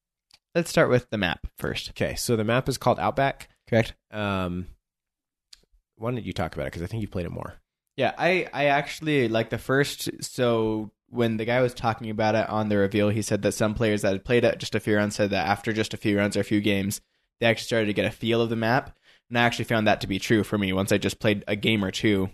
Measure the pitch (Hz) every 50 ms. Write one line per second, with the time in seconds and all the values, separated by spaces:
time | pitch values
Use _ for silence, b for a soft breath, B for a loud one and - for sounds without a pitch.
0 | _ _ _ _ _ _ - _ _ _ _ 170 165 - - 170 147 117 123 123
1 | - - - 104 98 85 - - - - - - - - - - - - - -
2 | 92 69 65 - - - 120 110 107 110 117 131 - 143 127 - - 123 117 -
3 | 87 107 - 135 135 135 - - - - _ _ _ - 120 110 110 - - _
4 | _ _ 104 107 104 101 98 95 92 90 87 90 90 - - _ _ _ _ _
5 | _ _ _ _ _ _ _ _ _ _ - _ _ _ _ _ _ _ _ _
6 | 110 120 127 117 98 98 - 104 90 76 - 73 69 67 - 85 85 - 113 113
7 | 104 - - 95 85 85 85 82 - - - - _ _ _ _ _ _ _ -
8 | 127 113 - - 147 170 185 180 - - - 135 143 143 139 143 147 - - -
9 | 160 156 147 139 120 110 110 113 113 - 120 110 - - 135 139 143 - - -
10 | - - - - - - - - 123 120 117 113 110 110 110 110 107 101 - _
11 | _ _ 123 120 117 113 110 110 110 113 120 127 127 120 - - - 113 107 -
12 | 117 110 110 107 110 107 107 110 101 - 104 107 107 104 104 101 98 98 110 104
13 | 104 104 104 110 101 - 113 101 101 104 95 - 113 107 107 117 120 107 104 101
14 | - 98 98 98 - - 123 120 123 113 - - - - - 107 - 110 107 104
15 | 104 104 - - 104 98 98 95 78 95 101 - - 117 107 110 107 - - -
16 | - 107 101 101 101 104 - 104 101 - 110 104 104 107 101 98 98 98 - -
17 | - _ _ _ _ _ _ _ 117 117 110 - - - 120 113 110 104 101 104
18 | 95 101 - - 113 113 113 117 117 113 117 113 113 113 123 143 - - b b
19 | b b b b b _ 120 120 120 117 117 - 113 - 120 110 107 107 98 -
20 | - 95 98 95 - - 120 107 98 - 110 104 101 92 95 95 98 - 107 98
21 | - 98 - - - 110 107 101 - - 110 101 110 123 110 107 98 95 - -
22 | - 113 104 95 95 95